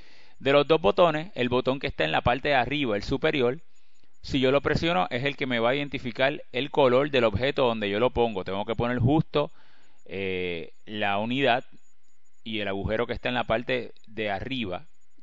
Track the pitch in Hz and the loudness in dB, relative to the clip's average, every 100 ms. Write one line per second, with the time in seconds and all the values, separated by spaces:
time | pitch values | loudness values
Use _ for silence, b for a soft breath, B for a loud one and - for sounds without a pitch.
0 | b b b b 127 143 143 160 190 196 | b b b b 4 4 6 4 4 6
1 | 170 151 175 - 123 123 127 139 143 - | 4 4 -4 -4 0 2 0 0 -2 -2
2 | 156 147 120 135 147 135 117 147 131 104 | 0 2 2 2 2 2 2 0 0 0
3 | - 135 160 151 120 151 - - - - | -2 0 0 2 2 0 -6 -12 -12 -12
4 | - - - 143 131 139 147 143 165 180 | -12 -12 -4 2 4 4 2 2 2 0
5 | 175 123 139 139 135 120 117 143 143 131 | 0 -2 -2 -2 -2 2 2 2 -2 -4
6 | 127 113 131 151 - 123 143 - 131 123 | -4 0 2 0 -4 -4 0 4 6 6
7 | 151 135 113 104 135 143 127 113 101 101 | 4 4 4 4 0 2 2 2 0 2
8 | 127 120 117 98 90 98 104 110 120 123 | 2 4 2 0 -4 -4 -2 0 0 2
9 | 113 156 - 151 151 b b b b b | 4 4 2 0 -2 b b b b b
10 | - 92 95 92 90 85 - - - 107 | -10 -6 -4 -2 -2 -4 -8 -12 -10 -4
11 | 104 101 113 131 135 120 - - - - | -2 0 0 2 2 2 0 -12 -12 -12
12 | - - - - 110 107 98 98 101 110 | -12 -12 -12 -12 -6 -4 -2 -2 0 0
13 | 120 110 127 123 117 113 123 127 107 - | -2 -4 -2 -2 0 -2 0 -4 -4 -10
14 | - 110 107 95 127 131 104 87 - - | -10 -4 -2 -2 -4 -4 -4 -6 -8 -12
15 | - - | -12 -12